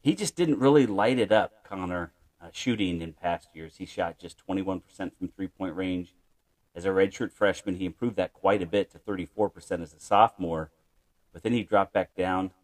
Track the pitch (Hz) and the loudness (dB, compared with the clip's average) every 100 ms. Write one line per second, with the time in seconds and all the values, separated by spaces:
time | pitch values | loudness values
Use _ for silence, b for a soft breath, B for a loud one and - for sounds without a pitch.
0 | 139 185 208 - 170 127 135 147 120 98 | 0 -2 -4 -2 0 4 6 6 4 2
1 | 107 127 104 107 85 _ - 98 90 90 | 2 2 4 4 2 _ -14 -8 -6 -4
2 | 82 _ _ _ 85 - - 110 95 87 | -6 _ _ _ -20 -8 -4 -2 -2 -2
3 | 82 78 87 85 - 80 80 _ 92 - | -8 -8 -4 -4 -8 -18 -18 _ -14 -6
4 | 87 82 87 - - 95 95 90 _ - | -6 -6 -18 -18 -6 -4 -4 -6 _ -10
5 | 92 _ 87 - 95 _ 95 80 92 90 | -10 _ -12 -8 -10 _ -8 -6 -4 -4
6 | 87 _ _ _ _ _ _ 87 87 95 | -8 _ _ _ _ _ _ -8 -2 2
7 | 98 - 110 _ 101 90 - 92 90 - | 2 0 -8 _ 0 2 -4 -4 -6 -4
8 | 120 98 90 _ 98 101 87 101 95 - | -4 -2 -4 _ 0 2 0 -2 -2 -8
9 | - 95 87 - 101 - - 90 82 - | -8 -8 -8 -2 -2 -2 -8 -6 -6 -14
10 | - 101 113 - 90 82 80 _ _ _ | 2 6 6 4 -4 -4 -6 _ _ _
11 | _ _ _ 104 113 120 95 104 95 101 | _ _ _ -8 -2 -2 2 2 2 -2
12 | 90 - 92 92 95 _ | -4 -4 -2 -2 -4 _